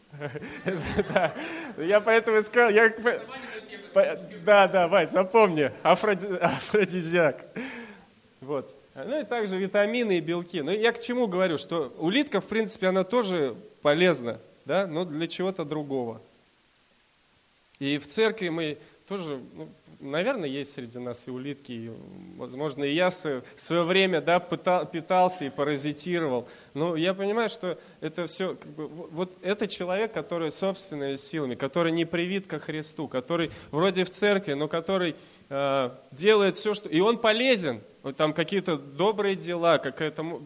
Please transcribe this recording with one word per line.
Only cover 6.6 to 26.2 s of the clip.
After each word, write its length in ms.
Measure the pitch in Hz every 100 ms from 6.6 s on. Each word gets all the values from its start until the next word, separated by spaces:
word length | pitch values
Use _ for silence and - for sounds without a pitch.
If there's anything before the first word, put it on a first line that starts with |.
| - 208 185 180 165 175 156 - - - 262 240 226 196 - _ _ _
Вот. 380 | 131 143 - - -
Ну 260 | - 165 302
и 40 |
также 320 | 254 240 208 190
витамины 640 | 190 202 208 240 226 180
и 20 |
белки. 400 | 156 175 175 180
Ну, 100 | 143
я 220 | 214 226
к 80 | 233
чему 260 | - 247 226
говорю, 300 | 180 185 147
что 380 | - 170 131 -
улитка, 440 | 165 233 294 196
в 60 | -
принципе, 420 | 220 220 - 185
она 160 | 190
тоже 520 | 185 247 208 180 135 104 - -
полезна, 580 | 147 151 185 143 117 110 - - 131
да, 200 | 170 196
но 200 | 156 180
для 200 | 156 165
чего-то 380 | - 185 190
другого. 560 | 151 156 143 135 117 110 - _ _ _ _ _ _ _ _ _ _ _ _ _ _ -
И 200 | 139 143
в 80 | 143
церкви 420 | - 220 214 180
мы 280 | 160 156 143 - - -
тоже, 320 | 196 160 135 117
ну, 140 | 131 156 - - -
наверное, 460 | 139 151 208 269 151
есть 240 | 135 135
среди 260 | - 120 123
нас 280 | 123 117 -
и 20 |
улитки, 420 | 127 139 139 -
и, 200 | 117 113 107 92 95 92 -
возможно, 480 | 123 127 151 131
и 100 | 143
я 160 | 151 180
в 40 |
свое, 280 | 180 156 131 - -
в 40 |
свое 220 | - 170
время, 360 | 165 190 190 165
да, 180 | 143 175
пыта-, 460 | 180 170 190 180 -
питался 540 | 165 156 185 180 180
и 60 | 139
паразитировал. 960 | 135 143 143 147 147 165 175